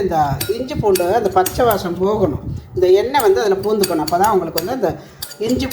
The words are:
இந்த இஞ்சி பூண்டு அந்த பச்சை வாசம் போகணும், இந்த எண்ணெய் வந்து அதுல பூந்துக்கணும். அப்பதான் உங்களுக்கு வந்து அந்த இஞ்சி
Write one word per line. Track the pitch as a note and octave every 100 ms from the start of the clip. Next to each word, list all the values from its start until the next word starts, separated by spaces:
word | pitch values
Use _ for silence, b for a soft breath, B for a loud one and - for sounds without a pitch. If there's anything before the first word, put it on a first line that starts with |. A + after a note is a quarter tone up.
இந்த | F#3 E3 C#3+ C#3 -
இஞ்சி | A3+ B3+ D4
பூண்டு | G#3+ F#3 F3 A3+
அந்த | G3+ F#3
பச்சை | F#3 - B3
வாசம் | F#3+ F3+ F3
போகணும், | F#3+ G#3+ F3+ - - B B -
இந்த | F3+ G3
எண்ணெய் | A#3 C#4+ G#3+
வந்து | G#3+
அதுல | G#3+ F#3+
பூந்துக்கணும். | G3+ G#3+ F#3 D#3+
அப்பதான் | D#3 F3 G#3
உங்களுக்கு | G3 E3 D#3+
வந்து | F3+ C4
அந்த | F#3 - B B B - A3
இஞ்சி | B3 C4